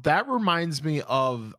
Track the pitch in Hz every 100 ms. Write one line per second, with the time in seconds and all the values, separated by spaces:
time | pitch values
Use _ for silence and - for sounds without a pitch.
0 | 147 165 277 247 202 170 170 139 156 147
1 | - 131 131 120 110